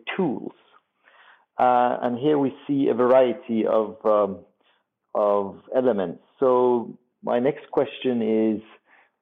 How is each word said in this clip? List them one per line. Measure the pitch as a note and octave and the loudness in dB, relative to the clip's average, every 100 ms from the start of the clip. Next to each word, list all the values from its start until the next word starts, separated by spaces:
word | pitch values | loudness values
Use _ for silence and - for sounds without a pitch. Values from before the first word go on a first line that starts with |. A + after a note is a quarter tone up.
| - - | -10 -4
tools. | F3 - - - _ _ _ _ _ _ - - _ - | -4 -4 -10 -18 _ _ _ _ _ _ -20 -20 _ -2
Uh, | B2 B2 B2 B2 | 2 2 2 0
and | B2 A#2 | -4 -2
here | D3 D3 | 0 0
we | C3+ - - | 0 -4 -4
see | C#3+ B2+ | -2 0
a | |
variety | A#2 B2 C3 B2+ A2+ - A2+ G2+ | 2 4 4 4 0 -4 -2 0
of, | A2 G#2 G2 A2 | 0 -2 -4 0
um, | G#2 G2+ G2 - _ _ _ _ _ _ | 2 0 -4 -16 _ _ _ _ _ _
of | - G#2 G2+ G2 - - C3 | -2 0 0 -2 -10 -6 -2
elements. | B2+ G#2 F2+ - _ - | 0 0 -4 -8 _ -2
So | C3 B2 B2 A#2+ A2+ - _ _ | 2 4 2 0 -4 -14 _ _
my | A2 A#2+ | -4 -2
next | C3 D3+ - | -2 -4 -6
question | - C3+ - B2+ A#2+ | -4 -4 -4 -4 -2
is, | A2 A2 A2 G#2+ G#2+ - _ _ _ _ | 0 0 0 -2 -8 -20 _ _ _ _